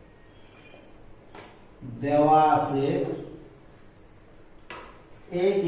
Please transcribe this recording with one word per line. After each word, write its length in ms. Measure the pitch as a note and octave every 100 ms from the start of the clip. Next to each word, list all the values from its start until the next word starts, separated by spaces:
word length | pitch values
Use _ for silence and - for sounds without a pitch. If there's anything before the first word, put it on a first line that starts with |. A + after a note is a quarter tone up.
| - - - - - - - - - - - - - - - - - - B2 A2+
দেওয়া 360 | C#3 D3 D3 D#3 D#3 D3
আছে 300 | - C#3 C#3+ - - - - - - - - - - - - - - - - - - - - - - - - F3
a 20 | G3 G3